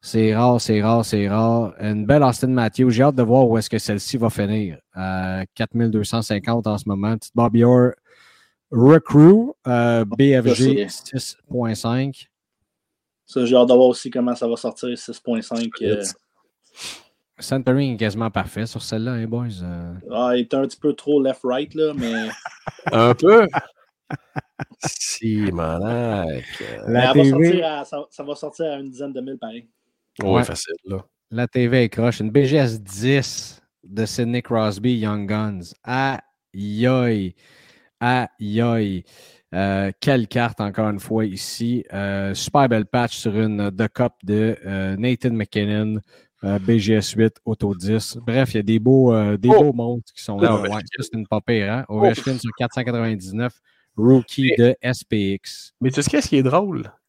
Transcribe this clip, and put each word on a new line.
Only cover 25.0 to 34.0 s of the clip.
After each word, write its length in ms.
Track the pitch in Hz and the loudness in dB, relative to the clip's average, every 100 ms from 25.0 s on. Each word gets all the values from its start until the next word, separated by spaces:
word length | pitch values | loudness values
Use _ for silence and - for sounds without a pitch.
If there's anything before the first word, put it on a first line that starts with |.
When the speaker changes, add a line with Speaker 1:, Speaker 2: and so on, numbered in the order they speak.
| - - 113 107 101 | -10 -6 -2 -2 -2
Speaker 3:
malade. 880 | 85 80 82 104 120 120 104 82 67 64 - - 57 - | -2 -4 -4 -4 -4 -4 -4 -4 -6 -10 -14 -14 -12 -2
Speaker 1:
La 260 | 117 127 | 2 4
Speaker 2:
Mais 80 | 139 | 6
elle 120 | 139 | 6
Speaker 1:
T 60 | 135 | 6
V. 0 | |
Speaker 2:
va 0 | |
sortir 280 | 165 180 160 | 4 4 0
à, 180 | 151 | -6
ça, 200 | 139 147 147 | -8 -12 -12
ça 120 | - | -14
va 100 | 143 | -12
sortir 320 | 143 151 147 160 | -10 -10 -6 -6
à 40 | 143 | -6
une 140 | 139 | -10
dizaine 220 | 127 139 | -12 -12
de 80 | 131 | -10
mille, 180 | 131 135 | -12 -12
pareil. 300 | 131 117 117 _ _ _ _ - | -14 -16 _ _ _ _ _ -6
Speaker 3:
Oui, 80 | 95 | 0
Speaker 1:
Ouais. 140 | 113 | 0
Speaker 3:
facile, 300 | 123 85 - 82 95 | 0 -6 -10 -12 -10
là. 180 | 95 - _ _ | -12 -12 _ _
Speaker 1:
La 160 | 113 120 | -6 -4
T 220 | 127 120 | 0 2
V 160 | 127 | 2
est 40 | 117 | 2
croche. 320 | - 120 117 | 2 -2 0
Une 100 | 107 | 0
B 120 | 117 | 2
G 120 | 135 143 | 2 2
S 240 | 131 110 | 0 -2
dix 800 | 98 98 123 139 - - - - _ _ | -12 -4 0 0 0 -10 -14 -20 _ _
de 200 | 90 101 | -12 -6